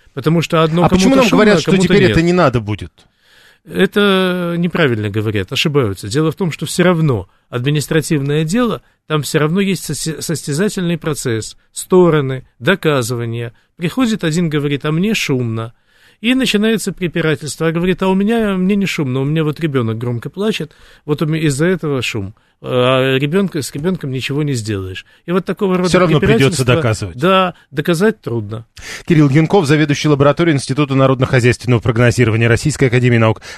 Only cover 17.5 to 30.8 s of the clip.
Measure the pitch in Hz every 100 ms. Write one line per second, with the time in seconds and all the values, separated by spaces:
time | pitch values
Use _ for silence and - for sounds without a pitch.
17.5 | - 160 165 180 180 190 190 202 233 208
18.5 | 190 185 202 185 - 139 127 139 160 151
19.5 | 147 160 135 113 113 120 120 123 - 214
20.5 | - 156 _ - _ - 147 156 160 156
21.5 | 131 170 190 156 135 - 113 98 - _
22.5 | _ 131 127 123 131 131 131 143 185 196
23.5 | 165 117 139 165 185 143 131 - 139 151
24.5 | 127 107 101 95 92 - _ - 180 180
25.5 | 180 196 185 180 180 180 151 190 226 233
26.5 | 170 123 123 120 107 101 117 165 190 185
27.5 | - _ 139 156 160 214 220 - 117 101
28.5 | 110 - - - - - 160 147 139 160
29.5 | 202 139 151 151 139 151 143 143 139 170
30.5 | 143 - 135